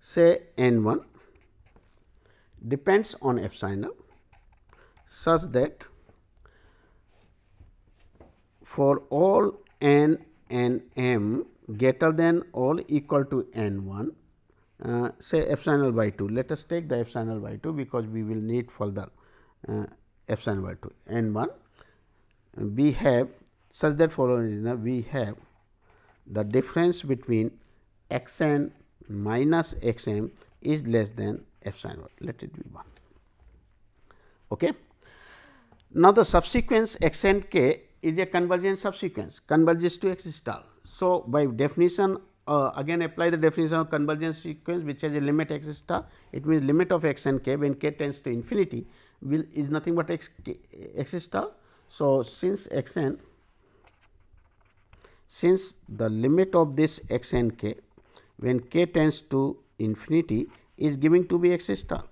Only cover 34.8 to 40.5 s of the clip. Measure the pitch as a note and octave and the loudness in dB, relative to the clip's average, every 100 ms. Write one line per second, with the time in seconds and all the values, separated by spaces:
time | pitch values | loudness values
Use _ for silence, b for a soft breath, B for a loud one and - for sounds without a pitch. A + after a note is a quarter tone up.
34.8 | _ _ b b b b b b b b | _ _ b b b b b b b b
35.8 | _ - F3 G3+ G3+ F3 - B3 - A3 | _ 6 6 8 6 4 2 -2 2 2
36.8 | A3 - E3 - G3 G3+ - F#3 B2+ D3+ | 2 0 -2 2 2 2 0 2 2 2
37.8 | - _ E3 D#3+ F#3+ F3+ F3 F3+ F#3+ F#3+ | -4 _ -4 -2 -2 0 0 0 0 -2
38.8 | G#3 F#3+ F#3+ - G2+ - _ D3+ E3 E3 | -4 -4 -8 -8 -12 -14 _ 4 4 4
39.8 | F3 F3 F#3+ F3+ E3+ D3+ - | 0 -2 -4 -4 -10 -12 -10